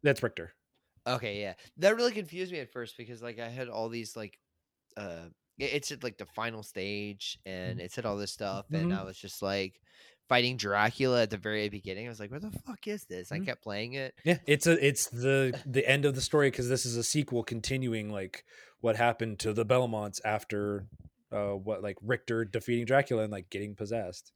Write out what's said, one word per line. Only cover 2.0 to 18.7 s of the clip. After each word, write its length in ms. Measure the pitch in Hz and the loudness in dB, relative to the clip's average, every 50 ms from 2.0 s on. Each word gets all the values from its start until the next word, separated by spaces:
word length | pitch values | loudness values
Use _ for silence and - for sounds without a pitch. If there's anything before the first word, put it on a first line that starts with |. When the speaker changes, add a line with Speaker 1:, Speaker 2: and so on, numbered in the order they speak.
| 240 240 220 | 2 2 2
Speaker 2:
confused 400 | 214 196 156 156 180 185 185 180 | 0 -6 -6 -6 -8 -8 -6 -6
me 80 | 160 | -8
at 100 | 131 - _ | -10 -8 _
first 240 | 127 120 107 - | -8 -8 -8 -10
because, 260 | - 120 107 123 110 117 | -14 -14 -14 -12 -12 -10
like, 160 | 120 113 110 | -10 -8 -8
I 100 | 117 117 | -8 -8
had 200 | 120 131 131 120 | -6 -8 -8 -4
all 200 | 113 110 113 113 | 0 0 0 0
these, 280 | 113 117 113 104 - | 0 -4 -4 -4 -6
like, 220 | 113 107 101 - _ _ _ _ _ _ _ _ _ _ _ _ | -8 -8 -8 -10 _ _ _ _ _ _ _ _ _ _ _ _
uh, 320 | - 104 196 85 82 82 85 85 _ _ _ _ - | -8 -6 -6 -6 -8 -10 -14 -18 _ _ _ _ -4
it, 160 | 135 139 123 | -4 -2 -2
it 100 | 147 139 | -2 -4
said, 180 | - 147 131 127 | -4 -10 -6 -6
like, 160 | 123 101 - | -8 -8 -8
the 80 | 104 | -14
final 360 | - _ - 110 117 113 110 104 | -12 _ -4 -4 -4 -4 -6 -12
stage, 760 | - - 101 95 98 104 104 104 104 101 101 - - - - _ | -10 -8 -6 -4 -4 -4 -4 -6 -6 -8 -8 -8 -10 -10 -10 _
and 340 | 95 95 92 90 92 92 - | -10 -8 -6 -4 -4 -4 -6
Speaker 1:
Mm. 0 | |
Speaker 2:
it 120 | 87 90 - | -8 -8 -8
said 140 | - 117 | -4 -4
all 100 | 113 101 101 | -2 -2 -2
this 140 | 101 98 - | -4 -6 -6
stuff, 420 | - 110 98 95 98 101 _ 151 | -6 -4 -4 -4 -6 -6 _ -2
and 180 | 160 160 175 185 | -2 0 0 0
Speaker 1:
Mm-hmm. 20 | |
Speaker 2:
I 100 | - - | -2 -4
was 140 | - 95 - | -8 -12 -14
just, 240 | - 98 - - 101 | -14 -14 -10 -4 -2
like, 380 | 98 98 101 95 95 _ _ _ _ _ - - - _ _ _ _ | -2 0 0 -2 -4 _ _ _ _ _ -20 -20 -20 _ _ _ _
fighting 280 | 131 123 120 123 127 120 | 4 4 4 4 0 -2
Dracula 640 | 104 101 98 101 104 113 - - 135 127 127 120 113 | -2 0 4 4 4 4 4 2 2 4 6 6 4
at 80 | 104 | 4
the 80 | 110 101 | 2 -4
very 300 | 90 107 107 107 107 104 | -2 -2 0 0 0 -2
beginning. 360 | 101 101 95 104 92 98 113 | -4 -6 -8 -8 -8 -8 -8
I 40 | 120 | -10
was 100 | 113 110 | -10 -10
like, 100 | 104 101 123 | -10 -10 -8
"What 100 | 147 190 | -10 -10
the 100 | 214 196 | -8 -10
fuck 340 | - - - 233 - - | -10 -10 -12 -14 -10 -8
is 200 | 214 208 208 - | -8 -8 -8 -8
this?" 260 | _ 92 90 90 - - | _ -10 -10 -8 -6 -6
I 60 | 165 | -4
Speaker 1:
Mm-hmm. 20 | |
Speaker 2:
kept 220 | 196 185 123 - _ | -4 -4 -6 -6 _
playing 320 | 110 101 101 110 120 127 | -6 -4 -4 -4 -4 -4
it. 200 | 139 135 131 - _ - | -6 -6 -8 -10 _ 2
Speaker 1:
Yeah, 140 | 160 175 143 - | 2 2 4 6
it's 200 | - 147 143 - | 4 4 6 8
a, 200 | 165 165 147 135 | 6 6 8 6
it's 220 | 135 120 - - - | 4 4 4 -2 -4
the, 500 | - 120 123 135 135 135 135 131 127 135 - | -4 0 4 4 6 6 4 2 0 -2 -6
Speaker 2:
<laughs> 40 | |
Speaker 1:
the 220 | 143 120 135 - 117 | 0 0 2 6 6
end 160 | 135 139 139 | 6 6 6
of 80 | 147 135 | 4 2
the 60 | 131 127 | 2 -2
story 280 | - - 151 143 135 | 4 4 6 6 6
'cause 180 | 123 - 123 120 | 4 2 0 2
this 180 | 131 127 - | 2 0 0
is 100 | 123 117 | -2 -2
a 80 | 117 117 | 0 0
sequel 400 | - - 151 143 - 123 120 113 | 2 2 2 2 2 0 -2 0
continuing, 680 | - 120 113 107 - 135 131 131 123 113 110 107 104 | 0 -4 -4 -2 -2 -2 0 0 0 0 -2 -2 -4
like, 340 | 107 101 95 92 - - - _ - - - - | -4 -6 -6 -6 -10 -14 -16 _ -20 -20 -20 -20